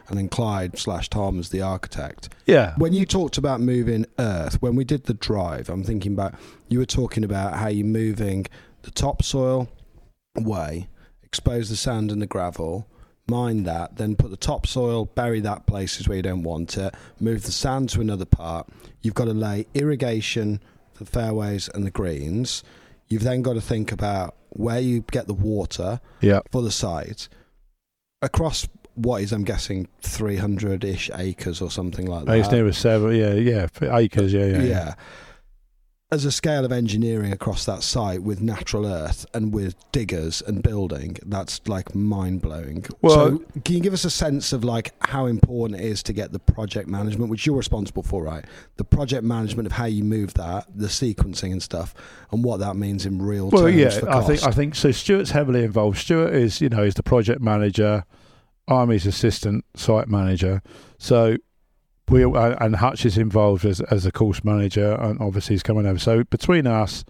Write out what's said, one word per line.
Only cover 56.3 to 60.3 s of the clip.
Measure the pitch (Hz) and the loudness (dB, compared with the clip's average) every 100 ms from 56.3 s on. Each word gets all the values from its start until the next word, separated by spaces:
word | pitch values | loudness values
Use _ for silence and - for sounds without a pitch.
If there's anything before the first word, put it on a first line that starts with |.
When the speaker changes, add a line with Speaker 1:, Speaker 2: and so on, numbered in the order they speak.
Speaker 2:
is, | 151 117 - | 4 2 2
you | 143 | 2
know, | 113 | 4
is | 104 | 2
the | - | 2
project | - 123 110 120 | 2 4 4 2
manager. | 113 104 104 98 104 104 87 _ _ _ _ _ - | 2 2 2 2 2 2 -2 _ _ _ _ _ 0
I'm | 127 120 | 2 4
his | 107 98 | 4 2
assistant | - 117 - 104 104 - | 2 2 2 0 -2 -4
site | - - 110 - | -4 2 2 2
manager. | 101 95 | 2 2